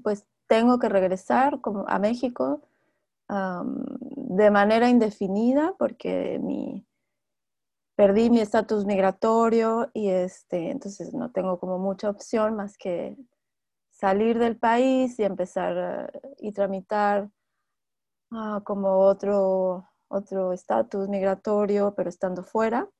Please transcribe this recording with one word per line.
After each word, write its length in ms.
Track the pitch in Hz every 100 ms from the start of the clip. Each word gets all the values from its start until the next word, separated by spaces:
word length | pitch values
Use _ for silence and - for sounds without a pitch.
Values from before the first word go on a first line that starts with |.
pues 240 | 214 208 - _ -
tengo 300 | 226 240 247
que 100 | 233
regresar 720 | 196 185 185 - 240 269 285
como 240 | 247 202 -
a 100 | 196
México, 640 | 208 240 254 247 262 294 - _ _ _ _ _ -
am, 560 | 202 190 180 - - - 50
de 500 | - - - 185 208
manera 400 | 208 202 226 247
indefinida 840 | 240 214 - 190 196 233 269 320 381
porque 600 | - - - 180 - -
mi, 440 | - - - - - _ _ _ _ _ _ _ _ _ _ -
perdí 340 | 202 202 233
mi 100 | 233
estatus 440 | 214 226 214 214 196
migratorio 1040 | 196 190 190 220 226 226 226 220 226 233
y, 160 | 220 202
este, 600 | 185 180 - _ 180 165
entonces 420 | - 202 196 170
no 160 | - -
tengo 260 | - 185 180
como 200 | 185 185
mucha 320 | 196 190 214
opción 440 | 208 - 233 214 220
más 220 | 202 -
que 380 | 196 175 - - 254 _ _ _ _ _ _
salir 480 | _ 196 196 226 233
del 200 | 233 226
país 600 | 226 233 262 262 262 247
y 40 |
empezar, 840 | 202 180 180 190 180 180 180 - -
eh, 60 | - 269 277
y 120 | 214
tramitar, 800 | 202 196 190 185 208 208 202 208 - _ _ _ _ _ _ _ _ _
ah, 320 | 226 214 208
como 260 | 208 202 196 190
otro, 840 | 196 196 202 202 190 190 185 185 185 _ _
otro 440 | 202 202 190 185
estatus 540 | 185 - 220 233 202 196
migratorio, 840 | 202 196 190 - 208 208 202 202
pero 140 | 202 170
estando 340 | - 190 180
fuera. 460 | 185 220 226 233 403 _